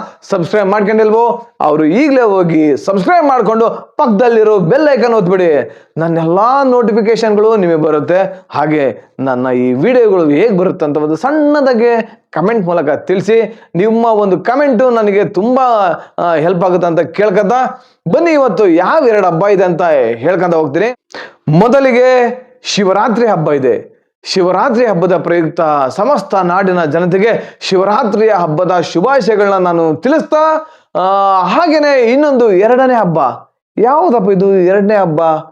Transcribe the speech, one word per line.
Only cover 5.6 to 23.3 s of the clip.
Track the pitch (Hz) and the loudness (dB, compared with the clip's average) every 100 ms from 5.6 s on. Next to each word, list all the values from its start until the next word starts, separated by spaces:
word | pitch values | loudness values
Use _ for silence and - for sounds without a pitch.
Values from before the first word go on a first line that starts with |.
| 117 - _ 151 | -2 -10 _ -6
ನನ್ನೆಲ್ಲಾ | 165 165 165 180 226 277 | -4 -2 0 0 0 0
ನೋಟಿಫಿಕೇಶನ್‌ಗಳು | 269 247 233 220 208 226 226 208 220 226 | 2 2 0 0 0 0 0 2 2 2
ನಿಮಗೆ | 175 160 | 0 0
ಬರುತ್ತೆ. | 156 151 139 180 190 - - | 0 -2 0 0 -2 -6 -10
ಹಾಗೆ | 139 156 151 131 101 - - | -4 -2 0 -2 -4 -14 -8
ನನ್ನ | 135 123 131 | -4 -4 -2
ಈ | 123 127 | -2 -2
ವಿಡಿಯೋಗಳು | 123 196 254 220 185 156 | 0 0 2 2 2 2
ಹೇಗ್ | 147 226 185 | 2 0 0
ಬರುತ್ತೆ | 185 - 151 | -2 -2 -4
ಅಂತ | 147 | -2
ಒಂದು | 151 156 | -2 -2
ಸಣ್ಣದಾಗಿ | 254 311 294 294 269 233 240 233 220 - _ | -2 0 0 2 2 2 2 0 -4 -12 _
ಕಾಮೆಂಟ್ | 156 185 233 175 | -4 -2 -2 -2
ಮೂಲಕ | 175 147 | -2 -2
ತಿಳಿಸಿ. | 143 - 190 202 226 214 - - 170 | -4 -2 -4 0 0 0 -8 -8 -2
ನಿಮ್ಮ | 214 226 233 | 0 0 0
ಒಂದು | 214 202 170 | 0 0 0
ಕಾಮೆಂಟ್ | 180 262 294 226 254 | -2 0 0 2 2
ನನಗೆ | 233 208 202 196 | 2 0 0 -2
ತುಂಬಾ, | 175 220 254 254 220 185 151 - - | -2 -2 0 2 0 0 -4 -8 -6
ಆ, | 175 | -2
ಹೆಲ್ಪ್ | 160 170 180 185 | 0 -2 0 0
ಆಗುತ್ತೆ | 180 170 | 0 0
ಅಂತ | 165 | -2
ಕೇಳ್ಕೊತಾ | 165 - 214 202 196 254 254 - _ _ 165 | -2 -2 0 0 0 -2 -4 -8 _ _ -4
ಬನ್ನಿ, | 247 339 | 0 2
ಇವತ್ತು | 302 254 185 202 | 2 0 2 2
ಯಾವ | 165 185 285 247 | 2 2 2 2
ಎರಡು | 214 185 | 2 0
ಹಬ್ಬ | 165 202 | 0 0
ಇದೆ | 190 | 2
ಅಂತ | 185 165 175 147 117 117 | 0 0 0 0 0 -2
ಹೇಳ್ಕೊಂತ | 147 180 180 165 | -2 -2 0 -2
ಹೋಗ್ತೀನಿ. | 151 156 226 254 _ - - - - | -2 -2 -4 -6 _ -20 -20 -12 -2
ಮೊದಲಿಗೆ | 156 233 277 262 240 254 254 240 - - _ | 2 4 2 2 2 2 2 0 -4 -14 _
ಶಿವರಾತ್ರಿ | - - 190 190 226 214 | -8 -2 0 0 0 0
ಹಬ್ಬ | 233 | 0